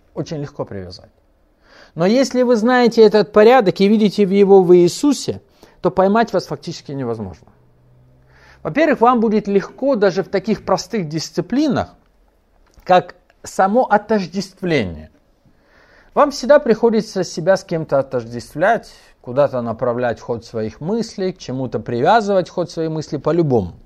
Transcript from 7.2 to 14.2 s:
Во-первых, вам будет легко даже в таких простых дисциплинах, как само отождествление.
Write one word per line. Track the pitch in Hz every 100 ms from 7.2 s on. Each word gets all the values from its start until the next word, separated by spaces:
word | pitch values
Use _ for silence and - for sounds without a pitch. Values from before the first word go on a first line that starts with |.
| 98 - _ _ _ _ _ _ _ _ _ _ - -
Во-первых, | - 160 320 247
вам | 233 247
будет | 226 214 208
легко | 202 180 - 269 247
даже | 196 170
в | 185
таких | 196 190 208
простых | - 185 - 226 156
дисциплинах, | 156 - - 170 247 302 151 - - _ _ _ _ _ _ _ _ -
как | 180 180 - _ _
само | - - 196 226 254
отождествление. | 208 - 220